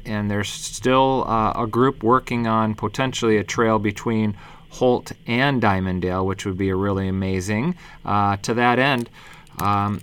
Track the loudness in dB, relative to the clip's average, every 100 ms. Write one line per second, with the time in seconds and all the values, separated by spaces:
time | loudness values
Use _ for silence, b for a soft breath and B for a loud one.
0 | -6 -4 -2 -2 -4 -8 -10 -4 2 4
1 | 4 2 0 0 0 -2 -2 2 2 2
2 | 2 2 2 -2 0 0 0 -2 -4 -2
3 | -4 0 2 2 0 0 2 2 0 -2
4 | -2 0 0 -4 B B B 0 2 2
5 | -2 -12 -4 0 0 2 2 2 0 -2
6 | -2 0 -2 -2 -4 -2 0 0 0 0
7 | 0 -2 -2 -2 -2 -2 -2 -4 B B
8 | -4 0 0 0 -2 2 2 4 2 0
9 | -4 B B B B -4 0 2 0 -4